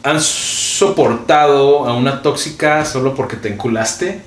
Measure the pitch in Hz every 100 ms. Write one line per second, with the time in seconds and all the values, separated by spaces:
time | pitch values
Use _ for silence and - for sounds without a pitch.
0 | 135 156 - - - - - - 196 -
1 | 123 117 - 151 147 139 139 147 123 120
2 | 131 135 151 - 151 - 151 151 147 135
3 | 131 135 - 107 110 98 120 113 113 -
4 | 185 -